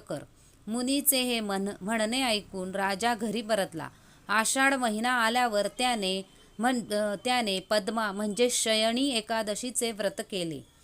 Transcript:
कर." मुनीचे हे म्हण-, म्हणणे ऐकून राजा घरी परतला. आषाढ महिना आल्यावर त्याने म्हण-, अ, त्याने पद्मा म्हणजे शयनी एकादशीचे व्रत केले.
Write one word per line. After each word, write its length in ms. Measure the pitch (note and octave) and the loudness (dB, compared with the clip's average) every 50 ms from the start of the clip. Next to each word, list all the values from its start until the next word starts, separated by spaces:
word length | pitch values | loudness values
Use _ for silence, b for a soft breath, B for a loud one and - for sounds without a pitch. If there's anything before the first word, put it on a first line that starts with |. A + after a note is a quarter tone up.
| - - | -6 -6
कर." 100 | E3+ C#3+ - - b b b b b b - | -8 -8 -10 -12 b b b b b b -10
मुनीचे 560 | - A3 B3 B3 B3+ C#4 C#4+ C#4 - C4+ B3+ B3+ | -6 -4 -2 0 0 0 2 2 2 2 2 2
हे 180 | B3 A#3+ A3+ | 0 0 -2
म्हण-, 300 | A3 G3+ G3 G3 G3 G3+ G3+ - | -2 -2 -2 -2 -2 -4 -6 -6
म्हणणे 420 | F#3 G3+ A#3 A3+ G#3+ G#3+ A#3 C4 C4+ | -4 -2 -2 0 0 0 0 0 0
ऐकून 520 | A#3+ A3 G#3 F3 - - F#3+ F#3 F#3 F#3 | 0 0 -2 -4 -6 -8 -8 -6 -6 -4
राजा 400 | G3 G3 G3 G3 F#3 G#3+ A#3 A#3+ | -2 -2 -2 0 0 0 0 0
घरी 280 | G3+ A3+ A3 G3+ A#3 A3 | 0 -2 -2 -2 -4 -2
परतला. 460 | G#3+ A3+ G3+ F#3 - E3 D#3+ C#3 C3 B B B B B B B - | 0 0 0 0 -2 -4 -8 -10 -10 B B B B B B B -2
आषाढ 460 | G3+ A3 A3 A3 - C4+ C4+ C4+ C#4 | 0 2 2 2 2 4 4 4 4
महिना 380 | C4 B3+ A3+ G#3+ G#3+ A3+ B3 B3+ | 4 2 0 0 0 0 0 2
आल्यावर 560 | B3 A3+ A3 A#3 B3 B3 A#3+ G#3 G3+ G3+ G3+ - - | 2 2 2 4 2 2 2 2 2 0 0 0 0
त्याने 440 | B3 B3+ A#3+ A3 G3 F#3 F#3+ F#3+ F#3+ B B B B B B - | 0 0 0 0 0 0 0 -2 -4 B B B B B B 0
म्हण-, 360 | G#3+ B3+ C4 A#3+ F#3 F3 G#3 | 0 2 2 0 0 -2 0
अ, 200 | G#3 G#3+ G#3 G3+ F#3+ - | 0 0 0 -2 -2 -2
त्याने 360 | B3 B3+ B3 A#3 G#3 F#3+ F#3+ | 0 0 2 2 0 -2 -2
पद्मा 520 | F3+ - G#3+ G#3+ F#3+ A3 A3 A3+ A3 G#3 F#3+ | 0 0 0 0 0 0 -2 -2 -2 -2 -2
म्हणजे 380 | G3+ G#3+ G#3+ G3+ G3+ A#3+ B3 | -2 -2 -2 2 2 2 2
शयनी 580 | B3 - - A3+ A3 A3 A3 A3+ A#3 B3 C4+ C#4+ | 2 2 2 2 2 4 4 2 2 2 2 0
एकादशीचे 840 | B3 A3+ G#3+ - A3+ A3+ A3 G#3 G#3 - - B3 A3 - A#3+ A3+ A3+ | 0 0 -2 -2 -2 -2 -2 -2 -4 -6 -6 -6 -4 -2 -2 -2 -2
व्रत 280 | G3 G#3+ G3 G3 - - - | -2 -2 -2 -2 -4 -6 -4
केले. 300 | G#3+ F#3 E3+ E3 D#3 C3 - B B B | -4 -4 -2 -4 -4 -6 -10 B B B